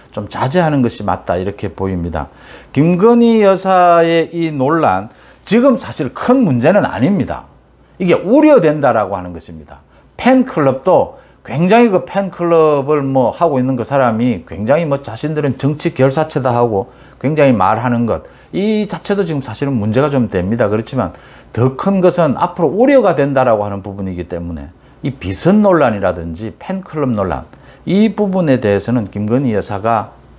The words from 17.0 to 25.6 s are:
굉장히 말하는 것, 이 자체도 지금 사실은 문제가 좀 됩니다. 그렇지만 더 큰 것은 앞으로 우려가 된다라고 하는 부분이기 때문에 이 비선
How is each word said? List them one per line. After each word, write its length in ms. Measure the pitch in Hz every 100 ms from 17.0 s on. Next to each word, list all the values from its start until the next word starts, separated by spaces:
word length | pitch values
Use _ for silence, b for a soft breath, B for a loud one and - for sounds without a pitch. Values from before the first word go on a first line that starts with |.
| B B
굉장히 320 | - 156 139
말하는 540 | 113 92 110 123 120 117
것, 160 | 82 - B B
이 340 | 165 208 214 208
자체도 380 | 165 - 202
지금 160 | 180 151
사실은 320 | - 110 139
문제가 360 | 131 104 110 147
좀 200 | 139 113
됩니다. 400 | 92 90 117 107
그렇지만 440 | 104 113 131 92 B B B B
더 240 | - 127 135
큰 240 | 196 196
것은 360 | 180 170 160 117
앞으로 300 | 175 175 165
우려가 460 | 180 262 277 202
된다라고 500 | 147 143 135 127 110
하는 180 | 104 101
부분이기 420 | 98 98 95 90 85
때문에 420 | 87 85 80 69 - b b
이 80 | 151
비선 520 | - 90 95 165 208